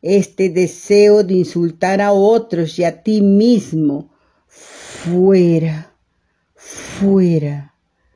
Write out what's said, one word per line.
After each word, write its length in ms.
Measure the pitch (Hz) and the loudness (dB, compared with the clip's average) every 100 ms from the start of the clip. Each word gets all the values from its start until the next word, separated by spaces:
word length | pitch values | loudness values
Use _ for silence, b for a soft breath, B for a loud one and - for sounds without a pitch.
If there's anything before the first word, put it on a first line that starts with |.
Este 460 | 160 196 185 - 190 | 0 -2 -2 -4 -4
deseo 720 | 165 170 - - 202 208 208 | -2 -4 -6 0 4 6 4
de 100 | 190 | 2
insultar 640 | 185 175 175 170 165 185 196 | 0 -2 -2 -4 -4 -4 -2
a 100 | 202 | 0
otros 640 | 202 202 226 226 170 165 - | 2 2 0 -2 -6 -6 -4
y 60 | |
a 180 | 175 - | -4 -4
ti 200 | - 214 | -4 0
mismo, 880 | 202 196 226 233 - 160 151 143 151 _ _ _ _ | 2 2 4 2 0 -4 -4 -4 -12 _ _ _ _
fuera, 1500 | _ - - - - 170 175 190 196 175 165 160 156 165 _ _ _ _ _ _ | _ -20 -20 -20 -12 -4 0 2 4 4 2 -2 -8 -14 _ _ _ _ _ _
fuera. 1200 | _ - - - - 196 196 180 160 147 143 143 _ _ _ _ | _ -20 -20 -18 -4 0 2 2 0 -4 -8 -14 _ _ _ _